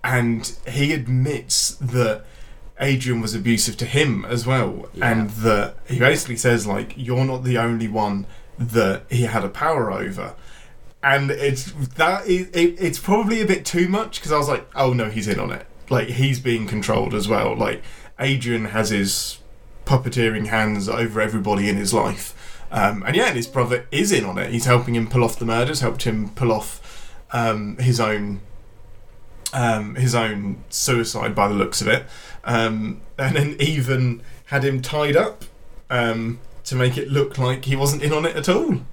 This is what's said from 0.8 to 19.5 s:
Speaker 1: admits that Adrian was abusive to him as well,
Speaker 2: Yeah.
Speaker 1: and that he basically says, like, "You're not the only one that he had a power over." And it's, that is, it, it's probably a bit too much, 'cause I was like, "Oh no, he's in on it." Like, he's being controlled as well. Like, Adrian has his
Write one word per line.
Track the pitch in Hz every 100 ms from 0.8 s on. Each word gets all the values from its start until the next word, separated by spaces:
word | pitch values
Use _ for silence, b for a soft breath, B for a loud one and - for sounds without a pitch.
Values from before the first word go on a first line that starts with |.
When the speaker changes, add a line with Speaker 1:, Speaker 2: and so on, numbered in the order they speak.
| 143
Speaker 1:
admits | 156 120 127 135 143 - - - -
that | 127 123 113 107 B B B B B -
Adrian | 139 131 123 117
was | 107 104
abusive | 101 113 - 107
to | 120
him | 139 151 101 95
as | 120 120
well, | 131 101 - -
Speaker 2:
Yeah. | - 120
Speaker 1:
and | 113 104
that | 107 110 104 104 - -
he | 123
basically | 127 - - 113
says, | 127 117 101
like, | 101 - 139
"You're | 120 123 135
not | 127
the | 127 117
only | 117 117 113
one | 110 104 98 98 B B -
that | 117 113 107 190 -
he | 123
had | 113 110
a | 98
power | - 151 151 107
over." | 98 95 92 - - B B B B - -
And | 139 139 139
it's, | 143 143 131 - 147 131 -
that | 160 190 -
is, | 180 185
it, | 170 170 170
it's | 180 -
probably | - 208 214 226
a | 196
bit | 185 -
too | 175 180
much, | 202 220 -
'cause | 151
I | 151
was | 143
like, | 127 - 135
"Oh | 131
no, | 123 107
he's | 110 104
in | 92
on | 92
it." | - - - -
Like, | 123 113
he's | 123 135 127
being | 127 117 104
controlled | 107 98 110 110
as | 107 101
well. | 107 107 113
Like, | 104 107 B B B -
Adrian | 139 135 120 117 107
has | 110 104
his | 101 98 - - - -